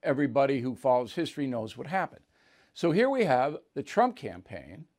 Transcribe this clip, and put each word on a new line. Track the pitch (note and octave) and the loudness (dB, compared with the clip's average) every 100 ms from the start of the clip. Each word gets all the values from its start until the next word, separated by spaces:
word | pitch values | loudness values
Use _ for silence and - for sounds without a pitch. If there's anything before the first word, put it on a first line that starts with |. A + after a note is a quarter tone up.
Everybody | E3 C3+ C#3+ A#2+ C#3 C#3 | 0 0 2 2 2 2
who | B2 | -2
follows | A#2+ C3+ B2 A#2+ | -2 2 2 2
history | - D#3 - C#3 | -6 -6 -4 -4
knows | A#2+ A2 - | -4 -6 -10
what | B2+ | -6
happened. | F#3 F3 - _ _ _ _ _ | -4 -6 -10 _ _ _ _ _
So | - E3+ | -2 2
here | E3 B3+ | 4 2
we | C4+ | 2
have | G3 B2+ C3+ D3+ _ | 4 4 2 -2 _
the | - | -10
Trump | C#3 - B3 B3 | -4 2 2 0
campaign | - F2+ F#2+ G2 C2+ F2 D#3+ | -12 -12 -14 -16 -14 -20 -20